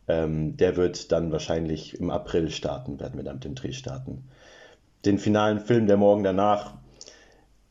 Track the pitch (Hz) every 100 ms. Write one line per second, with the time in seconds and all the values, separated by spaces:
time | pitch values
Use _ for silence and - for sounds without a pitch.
0 | - 82 80 78 78 - 90 87 90 -
1 | - 82 82 78 - 82 80 80 - -
2 | 87 85 - 87 80 - 76 71 67 69
3 | - 69 69 67 71 65 67 65 65 65
4 | 65 67 - - - - - _ _ _
5 | 107 98 107 104 107 107 - 120 107 101
6 | 104 104 95 95 104 104 - - - -
7 | - - - _ _ _ _